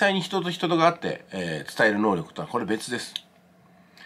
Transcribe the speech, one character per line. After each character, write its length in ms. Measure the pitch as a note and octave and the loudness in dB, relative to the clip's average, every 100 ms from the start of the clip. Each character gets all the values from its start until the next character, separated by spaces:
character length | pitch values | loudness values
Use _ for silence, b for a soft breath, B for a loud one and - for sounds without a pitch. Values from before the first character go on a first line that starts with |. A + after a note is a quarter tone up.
| G3+ | 2
際 60 | |
に 80 | F#3+ | 2
人 180 | - F#3+ | 0 -2
と 80 | F3 | -4
人 200 | E3+ F3 | -2 0
と 80 | E3+ | 4
が 100 | E3 | 4
会 80 | E3+ | 4
っ 40 | |
て、 260 | - - - | -4 -8 -8
え 340 | F#2+ E2+ D#2 - | -6 -4 -6 -6
ー、 100 | - | 2
伝 120 | A2+ | 2
え 40 | |
る 60 | G#2 | 4
能 160 | G#2+ F2+ | 2 2
力 180 | D#2+ | -2
と 80 | - | -10
は 60 | D#2+ | -6
こ 120 | A#2+ | -4
れ 60 | G2+ | -2
別 240 | A2 - | -4 -4
で 100 | A#2+ | -6
す。 140 | - - - _ _ _ _ _ B B | -6 -12 -14 _ _ _ _ _ B B